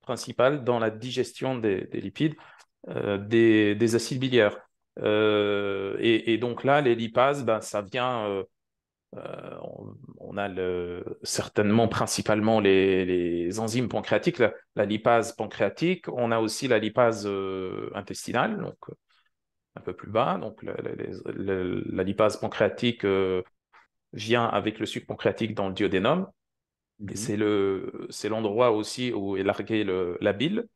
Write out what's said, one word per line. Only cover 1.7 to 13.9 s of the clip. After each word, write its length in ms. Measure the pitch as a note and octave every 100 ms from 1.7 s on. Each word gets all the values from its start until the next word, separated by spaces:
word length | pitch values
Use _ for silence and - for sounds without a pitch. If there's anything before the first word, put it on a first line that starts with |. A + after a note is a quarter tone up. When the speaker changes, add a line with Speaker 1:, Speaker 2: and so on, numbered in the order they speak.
| F#2+ -
Speaker 1:
des 140 | -
lipides, 360 | G2 - D3+ D3 - - - _ -
euh, 280 | - - G2+
des, 560 | G2+ A#2 A#2 A2 G#2
des 220 | G#2 A2+ A2+
acides 240 | - C3+
biliaires. 400 | C3 B2 G#2 - - _ _ -
Euh, 1000 | A2 G#2+ G#2+ G#2+ G#2 G2+ G2+ G2 G2 G2+
et, 340 | A2+ A2 A2+
et 40 | A2
donc 260 | B2 A2+
là, 180 | C3 C#3+
les 120 | C3+
lipases, 500 | A2+ A2+ B2 C3+ C#3+
ben, 160 | A#2 A2
ça 220 | - G#2
vient, 460 | F#2+ C3 B2 A#2+ G#2+
euh, 160 | G2 F#2+ _ _ _ _ _ _ -
euh, 420 | - - - -
on, 320 | - - G#2 G2+ - -
on 180 | F#2+ F#2+
a 100 | G2+
le, 720 | F#2 F#2 F2+ F2 F2 - -
certainement 640 | - - - - G#2 A2 A2
principalement 720 | - A#2 - - G#2+ A2 A2
les, 440 | G2+ F#2+ F#2+ F#2 F#2
les 540 | F2+ F2 E2+ E2+ G2+
enzymes 300 | A2+ A#2+
pancréatiques, 480 | A#2